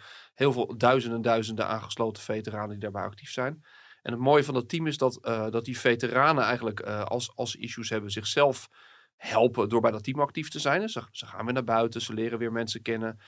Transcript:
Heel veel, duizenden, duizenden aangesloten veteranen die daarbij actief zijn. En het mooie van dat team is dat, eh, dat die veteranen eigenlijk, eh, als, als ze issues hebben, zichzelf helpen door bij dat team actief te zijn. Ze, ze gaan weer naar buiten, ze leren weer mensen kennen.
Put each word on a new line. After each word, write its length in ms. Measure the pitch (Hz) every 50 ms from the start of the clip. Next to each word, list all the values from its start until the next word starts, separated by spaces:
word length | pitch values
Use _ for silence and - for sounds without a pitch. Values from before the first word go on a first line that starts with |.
| - - - - - - _
Heel 180 | - 135 143
veel, 260 | 127 123 117 - 120 113
duizenden, 440 | 120 120 131 135 123 120 117 117
duizenden 460 | 113 120 113 113 110 110 110 110 107 -
aangesloten 560 | 110 110 107 - - - 117 110 104 - -
veteranen 460 | - 110 110 107 - 104 104 107 104
die 100 | 104 101
daarbij 240 | 104 104 98 101 95
actief 280 | 101 101 - - -
zijn. 320 | - - 127 131 156 160 - _ - - - - - _
En 100 | - -
het 100 | 120 117
mooie 220 | 127 135 147 151 143
van 100 | 147 135
dat 160 | 127 120 120
team 180 | - 165 160 156
is 100 | 143 -
dat, 200 | 135 127 123 - -
eh, 260 | 117 117 110 107 110
dat 160 | 110 117 117
die 140 | 131 123 -
veteranen 640 | - 127 120 120 131 117 120 127 139 151 160 139 120
eigenlijk, 360 | 107 123 120 120 113 104 -
eh, 240 | - 101 107 107 104
als, 320 | - - 123 120 - -
als 160 | - 123 120
ze 60 | - -
issues 320 | - 120 - - 113 -
hebben, 220 | 110 107 104 101
zichzelf 580 | 98 107 104 - - 147 143 143 127 - - - _ - - - - - _ _ _
helpen 540 | _ - - - 110 117 127 123 123 107 101
door 120 | 113 117
bij 100 | 110 117
dat 120 | 107 107 107
team 160 | - 131 143
actief 300 | 143 143 - 160 156 156
te 100 | - 151
zijn. 300 | 143 147 143 180 214 220
Ze, 140 | 220 - - -
ze 140 | - - -
gaan 200 | - - 95 110
weer 80 | 117 123
naar 100 | 131 123
buiten, 380 | 113 117 113 117 117 113 117
ze 120 | 110 - 110
leren 260 | 110 113 117 113 113
weer 120 | 117 117
mensen 300 | 113 117 117 110 - 113
kennen. 380 | 107 - 117 113 113 110 110 107 -